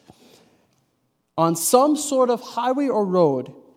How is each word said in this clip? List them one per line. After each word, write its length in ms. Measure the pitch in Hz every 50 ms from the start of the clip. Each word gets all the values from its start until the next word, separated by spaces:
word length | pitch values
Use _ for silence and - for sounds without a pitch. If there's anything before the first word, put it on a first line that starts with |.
| _ - - _ _ _ _ _ _ _ _ _ _ _ _ _ _ _ _ _ _ _ _ _ _ _ _ -
on 160 | 165 165 165
some 420 | 165 - - - 247 269 302 302
sort 340 | 285 - - 277 262 254 240
of 100 | 240 220
highway 480 | - - - 233 240 254 262 269 285 269
or 180 | 226 214 208
road, 480 | 190 180 185 170 151 135 127 123 - - - - _ _